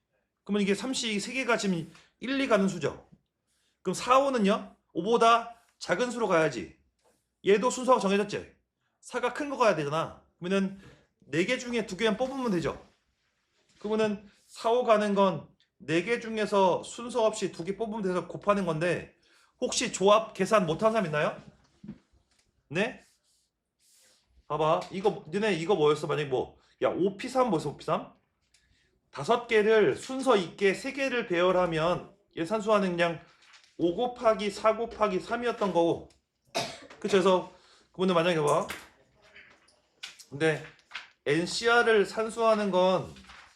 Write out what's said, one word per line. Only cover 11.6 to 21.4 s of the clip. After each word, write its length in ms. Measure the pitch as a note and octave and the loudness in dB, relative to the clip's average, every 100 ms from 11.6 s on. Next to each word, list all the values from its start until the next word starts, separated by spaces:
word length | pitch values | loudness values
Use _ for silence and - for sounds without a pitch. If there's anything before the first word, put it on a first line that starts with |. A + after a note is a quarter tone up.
| A#3+ A#3+ A3 | -4 -4 -4
두 120 | F3 | -2
개만 200 | A3+ G3+ | -2 0
뽑으면 340 | B3+ C4+ B3 | -4 -4 -4
되죠. 340 | F3 C3+ - - _ _ _ _ _ _ _ _ _ | -2 -4 -6 -14 _ _ _ _ _ _ _ _ _
그러면은 500 | G#3 G#3+ G#3+ G3+ - _ _ | -4 -2 -2 -4 -12 _ _
사, 220 | - A3+ | -4 0
오 120 | B3 | 2
가는 320 | A#3 G#3 G#3 G3+ | 4 4 4 2
건 340 | G3 D3 - _ _ _ | 2 0 -8 _ _ _
네 240 | C#3 E3 | -2 -2
개 160 | F#3 A#3 | 0 -4
중에서 640 | A3+ A3 G#3 G3+ F#3+ D3 | -4 -4 0 4 4 2
순서 420 | - - A#3+ A#3+ A3 | -4 -12 -6 0 0
없이 260 | G#3+ F#3 | 0 -6
두 120 | - | -6
개 120 | E3+ G3 | -8 -6
뽑으면 280 | A3 A3 | -6 -4
돼서 240 | F#3 F3+ F3 | -4 -4 -6
곱하는 380 | - G#3 G3+ F3 | -4 -2 0 -2
건데, 480 | D#3 F3 A#2+ D#2 _ _ _ _ _ | -2 -2 -2 -6 _ _ _ _ _
혹시 320 | B3+ - B3 | -6 -2 -4
조합 420 | - G3 G#3+ A3 | 2 4 4 2
계산 340 | - F#3 G#3+ D#3+ | -4 2 2 2
못한 240 | D#3+ A3 | 0 0
사람 160 | A3+ E3 | 0 0
있나요? 340 | D3+ F#3 - | -2 -2 -4